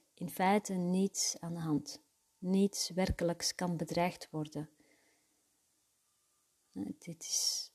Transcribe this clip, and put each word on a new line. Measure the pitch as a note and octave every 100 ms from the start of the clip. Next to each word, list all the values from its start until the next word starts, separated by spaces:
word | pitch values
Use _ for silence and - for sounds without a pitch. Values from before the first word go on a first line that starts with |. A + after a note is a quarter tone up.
| _
in | - F3
feite | - F#3+ G#3 -
niets | F#3 F3 F#3 G3 - - -
aan | E3+
de | E3+
hand. | D#3+ D3 - - _ _ _ -
Niets | F3+ F#3+ G3 - -
werkelijks | F3 F#3 - E3+ E3+ -
kan | - F3+ E3
bedreigd | D#3+ E3+ F3 F3 -
worden. | D#3 D3+ D3+ D3+ _ _ _ _ _ _ _ _ _ _ _ _ _ _ _ _ _ _ _ _ F#3+ G3 -
Dit | - E3
is | - - - - -